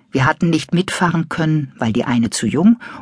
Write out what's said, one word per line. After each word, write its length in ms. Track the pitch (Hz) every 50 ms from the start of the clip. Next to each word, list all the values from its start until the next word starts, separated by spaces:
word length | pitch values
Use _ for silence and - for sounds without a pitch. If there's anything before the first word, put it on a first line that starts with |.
| _ _
Wir 140 | - 135 127
hatten 240 | 151 151 - 185 165
nicht 240 | 165 156 - -
mitfahren 560 | - 175 185 - - - 190 170 170 165 160 156
können, 440 | - - 160 156 156 151 147 135 -
weil 160 | - 127 113
die 120 | 101 120 -
eine 260 | - 120 120 117 107
zu 160 | - - -
jung 340 | 107 95 135 175 220 233 240 - - - -